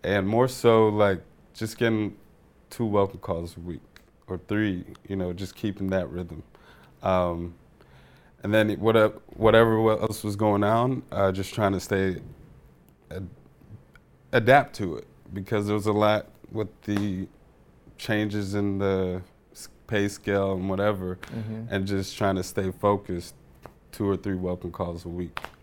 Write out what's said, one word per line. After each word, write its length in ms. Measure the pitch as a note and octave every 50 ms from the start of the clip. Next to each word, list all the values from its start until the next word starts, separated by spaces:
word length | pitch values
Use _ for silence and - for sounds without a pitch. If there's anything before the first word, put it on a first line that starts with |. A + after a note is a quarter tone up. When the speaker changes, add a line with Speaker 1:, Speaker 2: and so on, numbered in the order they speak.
Speaker 1:
And 240 | - F2 G2 G2+ F#2+ G2
more 200 | A2 A#2+ B2+ C3
so, 400 | B2+ - - A#2+ A2+ A2+ A2 G#2+
like, 320 | G#2 G#2+ G#2 G2+ F#2+ E2 - - - _ - _ _
just 240 | - A2 G#2+ - -
getting 380 | A#2+ A2+ A2 G#2+ G#2+ G2+ - - - - - _ _ - _ _ _ _
two 160 | - - A#2+
welcome 360 | A2 G2+ G#2 G2 F#2+ - F#2
calls 360 | - - F#2 E2 E2+ E2+ -
a 40 | -
week 200 | E2+ F2 E2 - - - _ - _ _ _ _ _
or 120 | - F#2+ F2+ - -
three, 360 | G#2+ G#2 G#2+ G#2 F#2+ F2+ F2+ - G2 - _ -
you 80 | G2
know, 160 | F#2+ F#2 F2+
just 220 | F2+ F2 G2 F#2 -
keeping 340 | - - G#2+ G2 - G2 F#2+
that 180 | F#2+ F#2+ F2+ C2
rhythm. 320 | - F2+ F2+ E2+ D#2+ D#2 - - - - - - - - - - - _
Um, 520 | - G2 F#2 F#2 F2+ F2 E2+ E2+ E2+ F2 E2 - - _ _ _ - _ - - - - - - _ _ _ _
and 100 | - G#2
then 180 | G#2 A2 G#2+ G#2+
it, 80 | G#2 D2
what, 180 | F#2 A2+ A2+ A2+ G#2+ G#2+ - - - - -
whatever 440 | - A2 A2 G#2+ A2+ A#2 A2+ A2+ A2
wa-, 160 | A2 A2 A2
else 260 | - - A2 G#2 - -
was 120 | G#2 G2+
going 280 | G2+ A2 G#2+ G2+ G2+ G#2
on, 380 | G2+ A2 A2+ A#2+ B2+ C3 - - -
uh, 200 | - G2 G2 F#2+
just 220 | F#2+ F#2+ F#2+ - -
trying 180 | - G#2+ G2
to 80 | G2 F#2
stay 360 | - - G#2 G2 F#2+ F#2+ F2+ - - - - - - - - - - - - - _ - - _ _ -
ad-, 180 | - F#2 F#2+ F2 - - - - - _ - - - - - _ _ - _ _ _ _ _ _
adapt 420 | - B2+ A2 A2+ C3 C#3+ C3+ - -
to 200 | - G#2 F2+ D#2
it, 100 | A1+ - - - - _ -
because 340 | - G2+ F#2+ - A#2 G#2 G2+
there 80 | G#2 G#2
was 120 | G#2 G2
a 60 | G#2+
lot 340 | G#2 G#2 G#2+ G#2+ G#2+ G#2 - - - - - -
with 160 | - A2 G#2+ - - -
the 440 | - - G#2 G2+ G2+ G#2 F#2 F#2 F#2+ - - - - _ _ _ _ _ _ - _ - -
changes 580 | - - - A2+ G#2 G#2+ G#2 G2 G#2 G2+ F#2+ G2
in 240 | G#2 G2+ G2+ G2 G2
the 440 | G2 G2 G2 F#2+ F#2+ F#2 F2+ F#2 F#2 - _ _ _ _
s-, 160 | - - - - - - -
pay 220 | - A2+ G#2 G2+ G2+
scale 440 | G2+ - - - G2+ G2 G2 G2
and 160 | G2 F#2 F2+ G2
whatever, 480 | F#2+ F#2+ G2+ G#2 G#2 F#2+ F#2 F#2 F#2 F2+ - - -
Speaker 2:
Mm-hmm. 380 | A2+ A2 A2 A2 A2 A2+ A#2 G2
Speaker 1:
and 120 | G2 F#2+
just 300 | G2 G2+ G2 G2 - - -
trying 180 | G#2+ G2 F#2+
to 60 | F#2+
stay 280 | F2+ - - - G2 F#2+
focused, 640 | F#2 - - G2+ G#2 G2+ - - F#2 E2+ E2+ - - - - - - - - - - _ _ _
two 160 | - - G#2+ G2
or 80 | G2
three 180 | F2+ - G#2 G2
welcome 360 | F2+ F#2 F2+ F2+ F2 - F2
calls 320 | E2 - F#2+ F2 E2+ E2+ E2+
a 40 | F2
week. 300 | E2+ F2 F2+ D#2+ - - - - - _